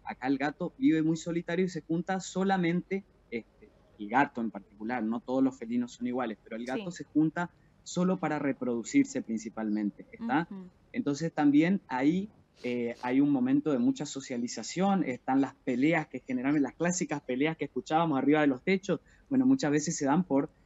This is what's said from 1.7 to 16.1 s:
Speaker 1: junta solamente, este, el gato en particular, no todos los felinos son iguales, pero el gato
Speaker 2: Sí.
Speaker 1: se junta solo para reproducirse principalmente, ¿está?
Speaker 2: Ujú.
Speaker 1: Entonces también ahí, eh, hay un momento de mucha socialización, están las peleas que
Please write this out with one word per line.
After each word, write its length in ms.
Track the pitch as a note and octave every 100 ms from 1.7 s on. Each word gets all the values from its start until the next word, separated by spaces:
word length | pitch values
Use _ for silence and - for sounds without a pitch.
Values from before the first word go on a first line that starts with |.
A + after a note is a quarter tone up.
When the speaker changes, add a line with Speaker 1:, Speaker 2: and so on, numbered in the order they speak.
| E3
Speaker 1:
junta 380 | - E3 E3+ F#3+
solamente, 840 | - F#3 F#3+ F#3+ E3+ F3 - G3 - _ _
este, 380 | A#2 - _ G#2+ _ _ -
el 120 | G#2
gato 320 | B2 D3 -
en 100 | A2
particular, 500 | G2 - G2+ A2 B2
no 180 | A2 A#2
todos 200 | - C3
los 160 | C3+ C3
felinos 360 | A2+ A#2+ A#2+
son 120 | - B2
iguales, 300 | B2 A#2+ -
pero 140 | - A2
el 80 | A#2+
gato 260 | A3 F#3
Speaker 2:
Sí. 60 | -
Speaker 1:
se 60 | D3
junta 440 | D3 D#3 F3 F3 - _ _
solo 340 | - F3 F3+ F#3
para 200 | D#3 D3+
reproducirse 840 | C#3 B2+ B2+ A#2+ A2 C#3+ C#3 C3
principalmente, 840 | A2 A2 A2 A2+ A2 G#2 G#2 - -
¿está? 360 | - A#3 C#3+ F3
Speaker 2:
Ujú. 180 | G3 F3+ _ _
Speaker 1:
Entonces 400 | A#2 C#3+ C#3+ E3
también 480 | - D3 C#3+ E3+ G3 -
ahí, 420 | B2+ C#3+ F#3 G#3+ - _ _
eh, 320 | B2 B2 A#2 A#2+
hay 180 | B2 C3
un 80 | C#3+
momento 400 | C#3 B2+ C#3+ D3+
de 80 | C3
mucha 260 | B2+ C3+ D3+
socialización, 1000 | C#3 - A#2+ A#2+ - A2 E3 G3 F#3+
están 380 | C#3+ B2 - C3+
las 140 | C3 - -
peleas 420 | B2 D3+ E3
que 120 | D#3